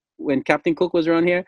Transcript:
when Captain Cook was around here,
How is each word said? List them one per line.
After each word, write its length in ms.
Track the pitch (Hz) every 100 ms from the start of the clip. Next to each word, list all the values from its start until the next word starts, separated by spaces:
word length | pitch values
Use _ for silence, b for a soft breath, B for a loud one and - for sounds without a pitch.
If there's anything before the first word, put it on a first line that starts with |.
| _ -
when 260 | 156 135
Captain 320 | - 151 180
Cook 200 | 156 175
was 140 | 175 160
around 200 | 165 175
here, 160 | 180